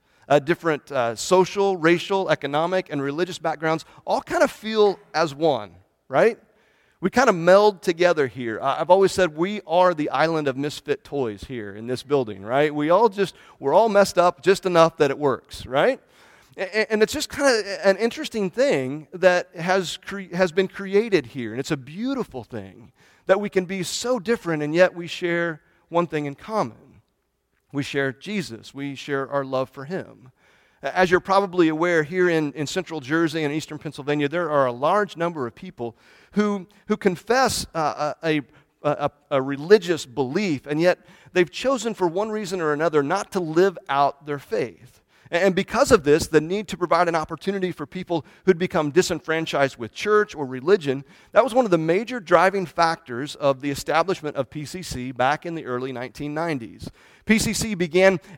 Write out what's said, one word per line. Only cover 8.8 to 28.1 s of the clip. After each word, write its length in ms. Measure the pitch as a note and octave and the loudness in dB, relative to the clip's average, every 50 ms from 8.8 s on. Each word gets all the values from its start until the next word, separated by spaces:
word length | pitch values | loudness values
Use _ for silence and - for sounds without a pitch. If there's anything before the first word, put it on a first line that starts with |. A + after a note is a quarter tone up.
| D#3+ D3+ | 2 4
always 200 | F3+ G3 G3 F3+ | 4 6 4 4
said 240 | - G3 F#3 E3 D3+ | 2 2 0 0 0
we 260 | D3+ F3 G3 G#3+ G#3 - | -2 -4 -4 -4 -8 -6
are 300 | D3+ D#3+ F3+ F3+ F3+ F3 | 0 2 4 4 4 2
the 160 | D#3 D3+ - | 0 -4 -4
island 360 | B2+ C3 D#3 E3 E3 D#3 D3 | 0 0 0 0 0 0 -2
of 80 | C#3 B2+ | -2 -2
misfit 480 | C3+ C#3 D3 - - - D3 C#3 - - | -2 -4 -6 -8 -8 -4 -4 -4 -4 -6
toys 420 | - D3 C#3+ C3 A2+ G#2 F#2+ - | -8 -6 -4 -4 -4 -6 -10 -12
here 280 | - C3 A#2 G#2 G2+ G2 | -12 -10 -10 -10 -12 -12
in 140 | G#2+ A2+ | -10 -8
this 160 | A#2+ B2+ B2 - | -6 -6 -6 -2
building, 400 | C#3 C#3+ C#3 B2+ G#2+ G2+ F#2+ G2 | 0 0 0 0 0 -6 -10 -6
right? 300 | A2 B2 C#3 D3+ D#3 D3 | -2 0 2 2 2 0
We 180 | D3+ D3 D#3 | 0 2 4
all 180 | F3 G3+ A#3 A3 | 4 4 4 4
just, 240 | F#3+ G#3 G3 - - - - - - - | 2 0 -4 -4 -4 -12 -20 -20 -12 -6
we're 140 | - C#3 D3+ | 0 2 4
all 160 | F#3+ A3+ A3+ | 4 4 4
messed 300 | G3 G3+ G3 - - F3 | 4 4 4 4 4 2
up 240 | F3 F3+ - _ - | 2 2 2 _ 2
just 240 | F3 G3 - - | 2 2 2 2
enough 300 | F#3+ F3 E3 E3 E3 - | 2 4 6 6 6 4
that 120 | - D3+ C3+ | 2 2 2
it 80 | C3+ | 0
works, 480 | C#3 D3 C#3 A#2 G2 - - - - - | 0 0 0 0 -2 -6 -12 -16 -16 -8
right? 340 | - B2+ C#3+ E3+ A#3+ C4+ - _ _ _ _ _ _ _ _ _ _ - | -4 0 2 2 2 0 -2 _ _ _ _ _ _ _ _ _ _ -10
A-, 40 | - | -10
a-, 300 | G3 F#3 F#3 A3 G#3+ - | -8 -4 -2 -2 -2 0
and 100 | A3 G#3 | 2 2
it's 120 | A3 - - | 2 2 0
just 160 | D4+ - - | -4 -8 -8
kind 180 | - - C#4 | -4 0 2
of 320 | C#4 B3 A3 F#3 G3+ G3 D3+ E3 | 2 2 2 0 -4 -6 0 2
an 140 | G3 G3 | 2 2
interesting 540 | F3+ A3+ A#3 - D#4 D4+ - - A3 G3 F3+ | 2 0 -2 -2 -4 -10 -6 -4 -4 -4 -2
thing 560 | - A3+ C4+ C#4+ G3+ C#3 C3 B2+ C#3+ D#3 D3+ - | 0 0 2 2 2 0 -2 -4 -6 -10 -12 -14
that 380 | - F3+ F3+ F3+ F3+ F3+ - _ - | -2 2 4 4 4 2 -2 _ -10
has 420 | F3 E3 F#3 F#3 F#3+ F3 D3+ - | -6 -2 0 0 0 -2 -4 -8
cre-, 380 | - - - F#3+ G3+ F#3+ E3 E3+ | -12 -12 -12 -12 -12 -10 -6 -2
has 160 | F3 F#3+ F3 | 0 0 0
been 160 | D#3 F#3+ F#3+ | 0 0 -2
created 580 | F#3 - - G3 F#3+ G3 G3+ A3+ A#3 F#3+ D#3+ B2+ | -2 -4 -10 -6 0 0 0 2 2 0 0 0
here, 280 | A#2 - C3+ A#2+ G#2+ G#2+ | -2 -8 -8 -8 -6 -6
and 60 | B2+ | -6
it's 120 | C#3 - | -6 -6
a 60 | E3 | -6
beautiful 680 | C#3 B2 C#3 D3+ F#3+ A#3 C4 C#4 C4 G3+ - - B2+ G#2+ | -6 -8 -10 -10 -8 -6 -4 -4 -4 -6 -8 -10 -14 -14
thing 480 | - B2 A2 F#2+ F#2+ F#2+ G#2 B2 - _ _ _ _ _ _ _ | -12 -12 -12 -12 -14 -18 -20 -20 -20 _ _ _ _ _ _ _
that 160 | - F#3+ G3+ | 0 0 2
we 80 | G#3 G3+ | 0 -2
can 160 | - F#3+ F#3 | -2 -2 -2
be 160 | E3+ G3 F#3+ | -2 -4 -6
so 380 | E3+ - - - - A#3+ B3+ A#3+ | -6 -6 -6 -6 -4 -2 -4 -2
different, 420 | D#3+ G#3 A#3 - - E3+ E3 D3+ | -2 -2 -4 -2 -2 -4 -4 -2
and 140 | D3 D3 D#3 | -2 0 2
yet 180 | E3+ F#3 F3 F#3 | 4 2 2 2
we 140 | F3 E3+ | -4 -12
share 540 | D#3 - - F3+ E3+ E3+ E3+ E3+ E3+ D#3 D3 _ _ _ _ _ | -12 -10 -6 -4 -2 -2 -2 -2 -4 -6 -8 _ _ _ _ _
one 180 | - E3 E3+ F3 | -4 -2 -2 0
thing 220 | - D#3+ D3+ D3 | 0 -2 -4 -4
in 80 | C#3+ C#3 | -6 -8
common. 420 | - - - A3 G#3+ E3 A#2 A2 B2 D3 C3+ - _ _ _ _ _ _ _ _ _ _ _ _ _ _ _ | -12 -10 -4 -2 -2 -2 -4 -6 -16 -20 -20 -20 _ _ _ _ _ _ _ _ _ _ _ _ _ _ _
We 120 | - C#3 - | -8 -8 -6
share 280 | - - C#3 C#3 C3+ | -4 -2 -2 -2 -2